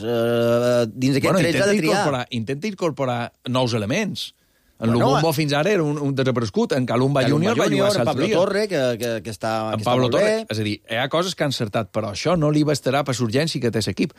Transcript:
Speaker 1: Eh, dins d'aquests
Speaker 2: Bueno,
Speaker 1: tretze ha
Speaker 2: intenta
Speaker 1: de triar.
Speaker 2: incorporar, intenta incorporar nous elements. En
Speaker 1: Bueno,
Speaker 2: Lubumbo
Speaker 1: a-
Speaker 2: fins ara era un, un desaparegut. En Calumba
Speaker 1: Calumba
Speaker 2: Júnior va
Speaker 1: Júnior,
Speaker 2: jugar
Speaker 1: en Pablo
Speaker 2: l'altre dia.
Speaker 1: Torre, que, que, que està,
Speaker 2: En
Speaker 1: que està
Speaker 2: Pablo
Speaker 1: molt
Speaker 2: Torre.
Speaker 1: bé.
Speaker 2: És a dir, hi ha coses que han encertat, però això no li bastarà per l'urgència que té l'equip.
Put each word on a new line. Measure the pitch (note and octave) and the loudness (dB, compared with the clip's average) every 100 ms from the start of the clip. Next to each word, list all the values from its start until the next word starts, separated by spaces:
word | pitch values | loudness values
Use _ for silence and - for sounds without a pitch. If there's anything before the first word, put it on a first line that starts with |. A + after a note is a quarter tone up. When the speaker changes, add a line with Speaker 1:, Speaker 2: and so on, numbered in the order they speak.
Speaker 1:
Eh, | G#2+ A#2 A#2 A#2 A#2 A#2 B2 A#2+ A#2 | -4 0 2 2 2 2 4 2 0
dins | G#2 C3 | 0 0
d'aquests | C#3+ D#3+ | 2 2
Speaker 2:
Bueno, | F3+ | 2
Speaker 1:
tretze | E3+ D#3 | 2 2
ha | G3 | 2
Speaker 2:
intenta | |
Speaker 1:
de | G#3 | 2
triar. | D#3+ | 2
Speaker 2:
incorporar, | - F3+ C3 B2 | 2 0 -2 -4
intenta | A#2+ A2 C#3 G#3 | -6 -4 -6 -6
incorporar | F#3+ F3 C3+ C3+ A#2+ A#2 - - | -4 -4 -2 -2 -2 -6 -10 -4
nous | B2+ B2+ | 0 0
elements. | A2+ G2+ E3 G3+ A2 - - _ _ _ - | 0 -2 -2 -2 -6 -12 -16 _ _ _ -6
En | A2+ | 0
Speaker 1:
Bueno, | A#2+ - | 2 2
Speaker 2:
Lubumbo | - D#3+ | 2 2
Speaker 1:
a- | |
Speaker 2:
fins | D#3 D3+ | 0 0
ara | C#3+ E3 | 2 2
era | G#3 | 2
un, | D3+ D3 | 0 -2
un | C#3+ | -2
desaparegut. | C3+ C3 B2 A#2 - A3+ | 0 0 0 -2 0 0
En | C#3 B2 | 0 0
Calumba | A#2 C3+ C#3 | 0 2 2
Speaker 1:
Calumba | C3 D3 - | 2 2 2
Speaker 2:
Júnior | A#3 | 2
va | |
Speaker 1:
Júnior, | - C#3+ G3+ | 2 2 2
Speaker 2:
jugar | G3+ | 2
Speaker 1:
en | - | 0
Pablo | C3 | 0
Speaker 2:
l'altre | C3+ | 0
dia. | F#3+ | 2
Speaker 1:
Torre, | F#3+ G3 G#3+ | 2 0 0
que, | E3+ B2+ A#2 | 0 0 0
que, | A#2 A2+ | -2 -4
que | F#2 | -6
està, | G#2+ A2+ A2 A2 | -6 -4 -2 -2
Speaker 2:
En | A2 | -2
Speaker 1:
que | |
està | G#2+ | 0
Speaker 2:
Pablo | B2 | 2
Speaker 1:
molt | B2+ | 2
Speaker 2:
Torre. | C#3 G#3 A3 | 2 2 0
Speaker 1:
bé. | A3 | -2
Speaker 2:
És | G#2+ | -4
a | |
dir, | G#2 G#2 - | -4 -4 -6
hi | A2+ | -4
ha | C3+ | -2
coses | D#3+ F#3 | -2 -2
que | E3+ | -2
han | D3+ | -4
encertat, | B2+ A2+ A#2 G2 | -2 -4 -4 -4
però | A2+ G#2+ | -6 -6
això | G2 D#3 F3 | -4 0 2
no | D3 | 2
li | D3+ | 2
bastarà | D3+ C#3+ - C3+ | 2 0 0 -2
per | C#3+ B2 | 0 -2
l'urgència | A#2+ A#2 D#3+ D3+ | 0 0 -2 -2
que | A#2+ | -2
té | A2 | -2
l'equip. | G2+ F#2+ E3+ | -2 -2 -4